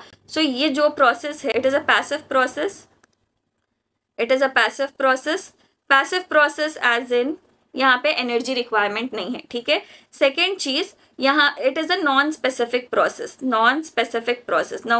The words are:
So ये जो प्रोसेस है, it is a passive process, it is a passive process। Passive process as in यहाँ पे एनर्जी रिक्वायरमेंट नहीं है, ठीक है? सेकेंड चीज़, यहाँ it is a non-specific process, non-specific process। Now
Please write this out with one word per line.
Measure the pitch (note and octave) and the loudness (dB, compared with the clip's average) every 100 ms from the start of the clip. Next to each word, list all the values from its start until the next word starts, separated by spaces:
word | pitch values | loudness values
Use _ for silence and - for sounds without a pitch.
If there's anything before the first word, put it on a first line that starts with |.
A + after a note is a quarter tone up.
| - - _ | -6 -20 _
So | D#4 | -2
ये | D#4 B3 D4+ | -2 0 0
जो | C4+ D4 | 2 0
प्रोसेस | D4 C4 B3+ D4+ D4 C#4 | 4 2 2 -4 -6 -4
है, | |
it | A3+ C4 | 0 0
is | C#4 | 0
a | D4+ | 2
passive | A3+ C4+ C#4+ - | 0 0 -6 -2
process, | C4+ B3+ C#4+ G4 - - _ _ _ _ _ _ _ _ _ _ _ _ - | 0 0 -2 -6 -6 -18 _ _ _ _ _ _ _ _ _ _ _ _ -6
it | A#3 | 0
is | C4 C4+ | 2 2
a | B3+ | 2
passive | A3+ - C#4 - | 0 0 -6 0
process। | C4+ C4 D4+ F4 - - _ _ - | 0 0 0 -4 -6 -18 _ _ 0
Passive | C4+ - F#4 F#4 | 2 2 -2 0
process | D4+ D4 - D4+ D#4 B3 | 2 2 2 -4 -2 0
as | A#3 B3+ A#3+ | 0 0 0
in | B3+ F#4+ _ _ _ B3+ | 0 -4 _ _ _ 0
यहाँ | C4 B3 | 2 2
पे | D4 | 2
एनर्जी | - B3 A#3+ A#3+ | -2 -2 -2 -2
रिक्वायरमेंट | C4 A#3+ A3 G3+ G#3 B3 | -2 -2 0 0 -2 -6
नहीं | G#3+ F#3 | -6 -6
है, | B3 - | -8 -8
ठीक | A#3+ A#3 | -6 -2
है? | D#4+ - - _ | -2 -4 -16 _
सेकेंड | - C#4 C4+ F4+ F#4+ | 0 2 2 0 -2
चीज़, | C#4+ C4+ F4+ - _ - | -4 -2 -4 -8 _ -2
यहाँ | C4 D4 C#4+ - | 0 4 2 0
it | A#3 C4+ | -2 -2
is | D#4+ | -2
a | F#4 | 0
non-specific | D4+ C4+ D4 D#4 C4 C4 A#3 B3 B3 | 2 2 2 0 -4 -2 -2 -2 -2
process, | G#3 E3 - - - | 0 0 -2 -10 -8
non-specific | C4 A3+ A#3 C#4 D#4 - B3 A#3 A#3 B3 - | -2 2 2 2 -2 -2 -2 -2 -2 -4 -2
process। | E3+ - - A3+ | -2 -2 -6 -2
Now | A#3 | 2